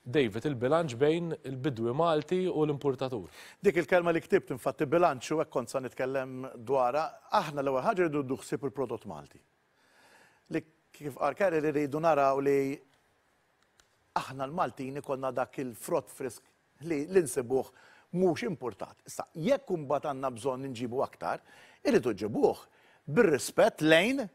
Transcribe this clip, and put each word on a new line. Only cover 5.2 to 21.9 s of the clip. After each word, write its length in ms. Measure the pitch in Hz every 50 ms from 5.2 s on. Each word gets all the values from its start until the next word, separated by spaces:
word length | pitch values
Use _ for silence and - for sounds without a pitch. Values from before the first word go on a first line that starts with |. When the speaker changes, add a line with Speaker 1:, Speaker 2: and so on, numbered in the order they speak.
| - - 156
Speaker 2:
u 80 | 156 156
hekk 100 | 151 -
kont 160 | 147 120 117
sa 140 | - 139 131
nitkellem 640 | 123 - - 135 127 135 139 131 131 131 127 131 131 -
dwarha, 480 | 123 117 107 135 135 127 120 123 147 160 151 - - _ - -
aħna 240 | 214 185 156 147 143
l-ewwel 240 | 135 139 135 131 131
ħaġa 220 | 196 226 180 180
rridu 160 | 170 143 151 143
nħdu 140 | 127 135 117
ħsieb 240 | - - - 143 127 135
il-prodott 340 | - - 135 117 123 107 - 107
Malti. 320 | 87 73 73 69 - - _ _ _ _ _ _ _ _ _ _ _ _ _ - - - - _ _ _ _ _ 160
Li 80 | 160 156 _ _ _ _ _ _
kif 240 | - 147 147 123 -
qal 160 | - 143 131
Kerry 240 | - 202 190 170 156
li 140 | 147 156 143
rridu 260 | 147 151 139 131 156
naraw 400 | 160 170 156 143 139 135 135 139
li 320 | 139 139 139 139 139 135 139 147 - _ _ _ _ _ _ _ _ _ _ _ _ _ _ _ _ _ _ _ _ _ _ _ _ _ _
aħna 320 | - - - 131 135 135 135
l-Maltin 540 | 151 180 175 135 113 - 139 127 135 147 135
ikollna 320 | - 143 131 135 131 131
dak 240 | 120 127 - - -
il-frott 500 | 143 127 113 - - - 170 156 - - -
frisk 320 | - 139 127 - - _ _ _ _ _ _ _ _ 135 165
li, 160 | 165 143 143
li 180 | 165 190 190 175
nsibuh 420 | 131 - 143 127 117 127 131 120 - _ - - - - - _ _ -
mhux 320 | 175 185 180 156 113 - 233
importat. 560 | 180 - 127 120 101 _ - - - _ _
Issa, 220 | - - - - _ _
jekk 400 | 160 156 202 277 269 - - 185
imbagħad 340 | 170 151 131 143 139 - 156
għandna 240 | 143 131 135 135 123 110
bżonn 280 | 104 143 127 127 135 139 131
inġibu 320 | 110 123 120 113 131 123
aktar, 400 | - - - 80 85 107 - _ _ - - - - - _ _
irridu 320 | -